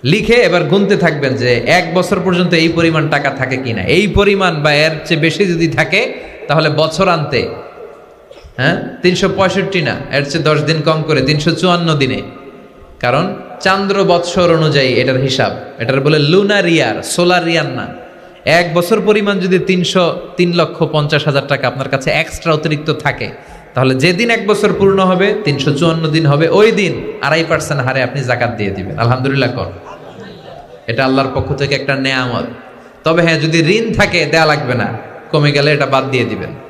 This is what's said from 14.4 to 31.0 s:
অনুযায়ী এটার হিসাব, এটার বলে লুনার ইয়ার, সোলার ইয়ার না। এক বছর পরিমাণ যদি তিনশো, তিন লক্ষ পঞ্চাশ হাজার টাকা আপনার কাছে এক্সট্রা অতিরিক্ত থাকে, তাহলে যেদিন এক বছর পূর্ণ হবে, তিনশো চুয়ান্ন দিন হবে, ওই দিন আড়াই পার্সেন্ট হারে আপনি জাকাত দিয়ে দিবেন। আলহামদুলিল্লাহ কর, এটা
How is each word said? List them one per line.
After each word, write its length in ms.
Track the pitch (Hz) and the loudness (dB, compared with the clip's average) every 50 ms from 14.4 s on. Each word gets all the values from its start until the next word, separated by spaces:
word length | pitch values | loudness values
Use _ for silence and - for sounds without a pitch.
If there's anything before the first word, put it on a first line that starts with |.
| 180 170 165 | 4 4 4
অনুযায়ী 340 | 160 160 151 139 139 135 127 | 4 2 2 2 2 2 2
এটার 280 | 123 117 131 135 131 | 2 2 2 2 0
হিসাব, 680 | 131 139 135 127 - 120 98 - - - - - - | 0 0 0 0 0 0 -2 -2 -6 -12 -14 -10 -8
এটার 180 | 120 120 131 139 | -4 -2 -2 0
বলে 180 | 135 151 156 151 | 2 2 2 2
লুনার 500 | 147 143 170 196 202 202 208 202 180 170 | 2 4 4 4 4 2 2 2 2 2
ইয়ার, 340 | 165 160 135 117 104 - | 2 2 2 0 -2 -4
সোলার 460 | - - - - 175 175 180 175 170 170 | -6 -6 -2 0 2 2 2 2 0 0
ইয়ার 180 | 170 160 151 | 0 0 -2
না। 200 | 135 131 123 98 - - - - - - - - - - - - | -2 -6 -8 -8 -10 -12 -16 -18 -20 -20 -20 -20 -20 -20 -8 -2
এক 300 | - 151 170 180 175 156 | 2 2 2 2 2 0
বছর 260 | 175 170 175 226 - 180 | -2 0 2 0 0 2
পরিমাণ 320 | 202 208 214 202 202 202 190 | 2 2 2 2 0 -2 -2
যদি 200 | 180 180 185 180 | 0 0 0 0
তিনশো, 600 | 156 - 190 180 175 - - 190 175 160 135 - - - - | 0 0 0 0 0 0 0 0 0 0 -2 -4 -10 -12 -2
তিন 160 | - 175 175 | -2 0 0
লক্ষ 320 | 170 175 160 147 - - 170 151 | 2 0 0 0 0 -4 -4 0
পঞ্চাশ 320 | - 151 147 143 156 143 - | 0 -2 0 0 0 0 0
হাজার 220 | 156 135 139 135 | 0 0 0 0
টাকা 220 | - 147 131 131 123 | -2 -4 -2 -2 -4
আপনার 200 | 120 135 135 131 | -4 -4 -6 -4
কাছে 220 | - 127 - - | -4 -4 -2 -2
এক্সট্রা 420 | - 147 160 156 - - - 170 | -2 -2 -2 -4 -8 -8 -2 -2
অতিরিক্ত 380 | 156 151 - 156 151 147 151 160 | -2 0 0 -2 -4 -2 -2 -4
থাকে, 380 | 147 - - 147 131 - 113 98 - - - - - - - - - | -4 -2 -2 -4 -4 -4 -8 -10 -10 -14 -18 -20 -20 -20 -20 -8 -2
তাহলে 200 | 123 131 131 131 | 0 2 2 2
যেদিন 360 | 127 127 175 180 170 240 233 | 2 2 2 2 2 0 0
এক 160 | 233 226 190 | 0 0 2
বছর 260 | 202 208 202 208 202 190 - | 0 2 4 4 2 4 4
পূর্ণ 200 | 196 196 190 196 | 4 4 4 4
হবে, 360 | 190 185 185 175 190 208 214 - - | 4 2 2 2 2 0 0 0 0
তিনশো 300 | 147 139 127 139 151 139 | -2 -2 0 0 0 0
চুয়ান্ন 340 | 131 170 165 165 165 160 151 | 2 2 2 2 0 -2 0
দিন 180 | 147 160 156 | 0 2 2
হবে, 220 | 143 143 143 165 160 | 4 4 4 2 4
ওই 240 | - 190 214 226 | 4 6 4 4
দিন 400 | 214 185 202 170 131 - - - - - | 4 2 0 -2 -2 -4 -8 -10 -8 -6
আড়াই 220 | - 139 156 165 160 156 | -2 0 0 0 2 0
পার্সেন্ট 340 | 165 147 151 - 160 143 | 0 -2 -2 -4 -4 -2
হারে 200 | 123 127 131 135 | -2 -2 0 -2
আপনি 200 | 127 120 - 143 | -2 -2 -2 -6
জাকাত 280 | 131 120 123 117 123 113 | -2 -2 0 0 0 -2
দিয়ে 200 | 110 - 107 95 | -2 -2 -4 -4
দিবেন। 280 | 90 92 92 95 101 104 | -4 -4 -6 -8 -4 -2
আলহামদুলিল্লাহ 520 | 117 117 123 131 127 139 135 139 131 113 | 0 0 0 0 0 -2 0 0 0 0
কর, 220 | - - - - - - - - - - - - - - - - - - - - - - - - - - - | -2 -4 -8 -8 -10 -14 -16 -18 -18 -18 -18 -20 -18 -18 -18 -18 -18 -18 -18 -18 -18 -18 -20 -20 -20 -16 -8
এটা 180 | - 113 131 | -6 -2 0